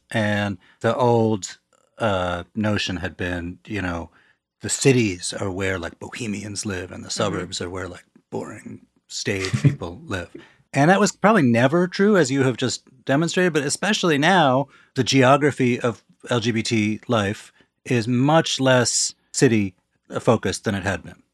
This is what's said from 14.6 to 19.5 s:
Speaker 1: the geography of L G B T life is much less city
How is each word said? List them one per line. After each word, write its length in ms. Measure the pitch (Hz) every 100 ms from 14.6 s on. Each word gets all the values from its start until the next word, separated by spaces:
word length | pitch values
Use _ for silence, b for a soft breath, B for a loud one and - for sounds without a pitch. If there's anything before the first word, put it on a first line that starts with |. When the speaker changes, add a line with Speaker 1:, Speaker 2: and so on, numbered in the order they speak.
| 143 b b
Speaker 1:
the 100 | -
geography 760 | 110 135 127 143 143 - 123 120
of 240 | 123 104 _ _ -
L 100 | 120
G 120 | 113
B 100 | 110
T 380 | 107 113 107 107 -
life 440 | 113 98 107 - _ _ _
is 240 | - 123 113
much 520 | 123 139 160 156 -
less 560 | 131 127 113 - - - _
city 420 | - 135